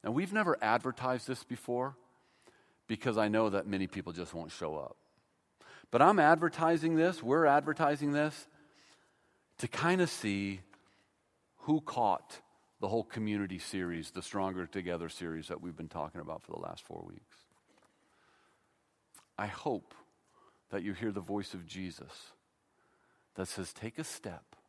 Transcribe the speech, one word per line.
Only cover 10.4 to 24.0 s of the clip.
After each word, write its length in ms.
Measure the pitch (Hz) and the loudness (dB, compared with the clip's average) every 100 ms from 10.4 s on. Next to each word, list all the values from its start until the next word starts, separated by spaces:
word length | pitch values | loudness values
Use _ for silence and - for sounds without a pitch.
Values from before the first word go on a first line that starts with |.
| 98 95 90 - _ _ _ _ _ _ _ _ | -2 -6 -12 -20 _ _ _ _ _ _ _ _
who 180 | - 156 | 0 0
caught 600 | 151 - 110 87 - - _ _ _ _ | 0 0 2 2 -2 -20 _ _ _ _
the 80 | 98 | -2
whole 160 | 113 | 0
community 560 | - - 107 104 98 90 | -2 -4 -2 -2 -2 -6
series, 500 | - 98 90 82 80 | -6 -4 -4 -4 -8
the 140 | 92 | -10
Stronger 420 | - 101 95 92 87 | -6 -2 -2 -2 -6
Together 440 | 98 87 85 82 | -6 -4 -4 -6
series 400 | - 87 80 78 | -8 -6 -6 -8
that 120 | 80 | -10
we've 140 | 87 78 | -10 -10
been 140 | 80 | -10
talking 320 | 85 78 85 | -8 -8 -8
about 200 | 80 80 | -10 -12
for 100 | - | -10
the 80 | 50 | -10
last 240 | 50 50 | -10 -12
four 200 | - 50 | -14 -14
weeks. 420 | 50 50 _ _ _ _ _ _ _ _ _ _ _ _ _ _ _ _ _ _ _ - _ - | -14 -18 _ _ _ _ _ _ _ _ _ _ _ _ _ _ _ _ _ _ _ -20 _ -6
I 100 | 104 | -6
hope 460 | - 156 110 - - _ _ _ _ _ _ _ | -4 -4 -4 -6 -20 _ _ _ _ _ _ _
that 140 | 98 | -6
you 100 | 95 | -4
hear 180 | 95 113 | -4 -4
the 80 | 101 | -4
voice 360 | 90 101 98 95 | -4 -6 -6 -12
of 100 | 85 | -12
Jesus 680 | 92 92 78 67 - - _ _ _ _ _ _ _ _ _ _ | -10 -10 -12 -18 -20 -20 _ _ _ _ _ _ _ _ _ _
that 140 | - 92 | -8 -8
says, 260 | - 90 | -6 -10
"Take 240 | - 110 | -10 -12
a 60 | 135 | -10